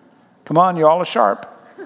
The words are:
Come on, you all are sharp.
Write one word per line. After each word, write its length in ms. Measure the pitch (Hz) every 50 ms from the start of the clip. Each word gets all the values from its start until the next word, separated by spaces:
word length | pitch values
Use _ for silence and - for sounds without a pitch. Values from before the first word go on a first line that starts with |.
| _ _ _ _ _ _ _ _ _
Come 140 | - 151 160
on, 180 | 180 185 175
you 100 | 165 156
all 140 | 151 160 180
are 40 | 170
sharp. 400 | - - 131 113 98 101 - - - - - - - - - -